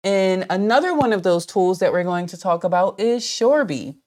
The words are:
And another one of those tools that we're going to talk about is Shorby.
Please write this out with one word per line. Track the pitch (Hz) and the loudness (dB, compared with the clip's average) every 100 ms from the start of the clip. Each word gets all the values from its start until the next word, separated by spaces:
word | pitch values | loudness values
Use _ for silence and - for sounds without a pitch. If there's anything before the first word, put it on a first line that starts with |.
And | 196 196 190 185 180 | 0 2 2 0 -2
another | 185 208 240 359 | -2 2 2 2
one | 320 247 | 0 0
of | 208 | 0
those | 180 175 - | 2 0 0
tools | 202 180 185 | 0 0 2
that | 180 | 0
we're | 180 | 0
going | 175 175 175 | -2 -4 -6
to | 175 | -6
talk | 190 170 | -2 -2
about | 180 175 190 190 | 0 0 0 0
is | 226 240 | -2 -2
Shorby. | 226 - 233 302 220 135 - - | -4 0 2 2 0 -4 -8 -14